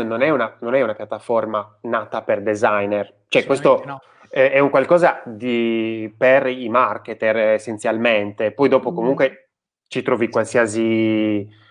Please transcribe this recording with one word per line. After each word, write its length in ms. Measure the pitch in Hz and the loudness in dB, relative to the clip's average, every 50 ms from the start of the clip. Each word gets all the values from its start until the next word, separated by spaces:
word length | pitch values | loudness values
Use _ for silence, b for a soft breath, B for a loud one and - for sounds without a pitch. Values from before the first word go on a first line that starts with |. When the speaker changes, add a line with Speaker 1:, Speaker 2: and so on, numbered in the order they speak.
| 117 | -2
Speaker 1:
non 160 | 113 113 113 131 | -2 -2 0 0
è 80 | 156 | 0
una, 260 | 156 131 117 110 - _ 120 | 2 0 -2 -4 -6 _ -6
non 120 | 117 123 | -2 0
è 80 | 139 127 | 0 0
una 120 | 110 107 | 0 -2
piattaforma 840 | - 110 - 113 107 - - 120 113 107 107 107 107 101 - _ _ - | -6 -8 -10 -10 -10 -6 -2 -2 -2 0 0 -2 -4 -4 -6 _ _ -8
nata 400 | 120 117 113 107 - - 113 - | -6 -4 -4 -4 -6 -8 -8 -4
per 200 | - 113 104 101 | -2 -2 -2 0
designer, 840 | 110 107 104 110 113 104 104 101 101 104 104 101 - _ _ _ _ | -2 -2 0 2 2 2 2 0 -2 -2 -4 -4 -6 _ _ _ _
cioè 160 | - 131 - | 0 0 0
questo 260 | - 139 131 143 143 | 0 -2 2 4 4
Speaker 2:
Assolutamente 140 | 131 110 - | 2 2 0
no. 140 | 143 139 135 b b b b b _ | -4 -12 -14 b b b b b _
Speaker 1:
è, 220 | - 143 131 139 139 | 0 2 2 4 4
è 60 | 135 | 4
un 120 | 143 143 | 2 4
qualcosa 520 | - 139 135 - 170 175 170 160 127 - - | 2 2 4 4 4 4 6 4 2 0 -6
di, 840 | 123 113 104 120 127 120 117 117 117 117 113 110 113 113 113 110 107 - | -14 -12 -8 -6 -2 -2 0 0 0 0 -2 -2 -4 -6 -6 -8 -10 -4
per 300 | _ 131 127 131 139 131 | _ 2 4 4 4 2
i 220 | 127 127 131 127 113 | 0 -4 -6 -6 -2
marketer 680 | 113 123 127 107 104 110 - - 110 - 113 110 110 | 0 0 0 0 -2 -6 -10 -12 -8 -2 -2 0 0
essenzialmente, 1160 | 113 107 110 110 107 - - 110 101 - 117 110 110 117 120 113 107 104 101 104 - 113 107 104 | 2 2 2 2 0 -2 -6 -10 -6 -4 -4 -2 0 0 2 2 0 0 -4 -4 -4 -4 -4 0
poi 160 | - 139 131 | 0 2 2
dopo 220 | 131 135 - 123 | 4 2 2 0
Speaker 2:
Mm. 20 | 87 | -4
Speaker 1:
comunque 580 | - 113 123 139 135 143 131 - - _ _ _ _ _ _ _ _ _ | -2 -2 -2 0 0 0 -2 -2 -6 _ _ _ _ _ _ _ _ _
ci 160 | _ - 131 - | _ -8 -6 -2
trovi 260 | - 127 107 117 110 | -2 -2 0 -2 -2
qualsiasi, 1200 | - 117 110 - - 123 117 110 104 113 113 113 113 113 113 110 110 107 110 107 107 104 98 107 b b b b | 0 -2 -2 0 0 0 0 2 0 0 0 0 2 2 2 2 2 0 0 0 -2 -2 -4 -8 b b b b